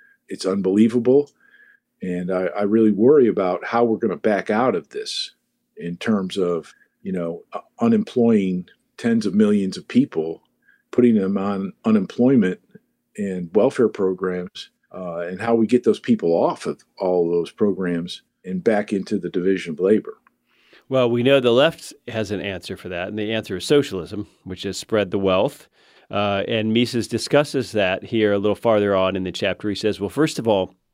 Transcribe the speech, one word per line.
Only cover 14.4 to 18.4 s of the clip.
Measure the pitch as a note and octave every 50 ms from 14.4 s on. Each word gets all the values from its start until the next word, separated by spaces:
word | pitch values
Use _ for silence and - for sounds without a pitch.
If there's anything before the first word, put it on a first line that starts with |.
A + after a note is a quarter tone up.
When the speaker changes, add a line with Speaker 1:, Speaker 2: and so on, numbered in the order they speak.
| F2+ F2+ - - - - _ _ _ _ -
Speaker 1:
uh, | F#2 F#2 F2 E2+ E2+
and | E2+ F2 F#2 F#2
how | A2+ A#2 A#2
we | A2+ A2 G#2+
get | B2 A#2 -
those | A2+ G#2 -
people | - - A#2 G#2+ - E2
off | E2+ F2+ B2+ E3 - - -
of | - - - _ _ _ -
all | G2 F#2 F2+ F2+ E2+ E2+
those | F2 F2 - -
programs | - - A2 G2+ F#2 F#2 F#2 F2 F2 E2+ F2 F2 - - _ _ _ _